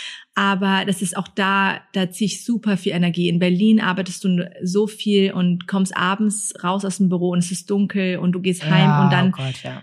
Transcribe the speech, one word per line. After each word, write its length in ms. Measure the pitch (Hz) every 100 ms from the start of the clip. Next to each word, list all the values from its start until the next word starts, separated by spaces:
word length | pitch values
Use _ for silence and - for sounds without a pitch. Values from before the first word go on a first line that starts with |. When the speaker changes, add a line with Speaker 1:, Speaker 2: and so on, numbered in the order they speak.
| - - - -
Speaker 1:
Aber 480 | 196 190 196 196 196
das 160 | 190
ist 140 | 190 196
auch 120 | -
da, 520 | - 190 196 190 - -
da 180 | 196 185
ziehe 160 | - 202
ich 180 | -
super 320 | - 233 214 190
viel 160 | 196
Energie. 360 | 175 175 170 175
In 120 | 170
Berlin 400 | 180 180 214 220
arbeitest 440 | 202 180 185 -
du 240 | 196 175 175 -
so 240 | 180 196 214
viel 460 | - 208 202 196
und 340 | 185 180 175 -
kommst 280 | 202 190 -
abends 580 | 180 196 214 202 - -
raus 220 | 180 196
aus 140 | 196 185
dem 100 | 190
Büro 220 | 175 180
und 100 | 175
es 100 | 175
ist 180 | 185 -
dunkel 480 | 202 202 202 185 180
und 140 | 180
du 80 | 180
gehst 240 | 185 180
heim 260 | 156 160 156
Speaker 2:
Ja, 140 | 147
Speaker 1:
und 80 | -
dann 160 | 180 185
Speaker 2:
oh 40 |
Gott, 300 | 180 131 131
ja. 180 | - -